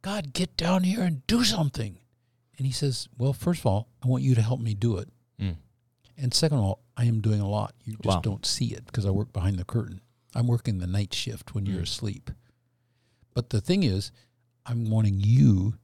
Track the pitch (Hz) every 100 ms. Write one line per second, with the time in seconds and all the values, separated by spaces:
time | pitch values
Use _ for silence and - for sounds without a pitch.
0 | 196 208 147 127 180 - 170 185 185 220
1 | 180 147 - 233 226 180 151 - 107 90
2 | _ _ _ _ _ - 135 127 143 120
3 | - - 131 - - 170 120 98 110 _
4 | 127 127 135 120 110 127 113 104 117 95
5 | - _ _ - 98 85 - _ _ _
6 | _ - 127 - 160 143 98 - _ -
7 | 120 110 107 107 98 104 104 - - 107
8 | 104 92 104 98 - - 120 - - -
9 | 101 95 107 - 90 95 90 113 - 95
10 | _ _ _ - 120 120 - 98 90 98
11 | 101 - - - - - 98 92 82 -
12 | 110 98 - - _ _ _ _ _ _
13 | _ _ _ - 120 107 - 190 156 95
14 | - _ _ _ _ _ - 117 113 110
15 | 107 98 101 127 139 98 98 -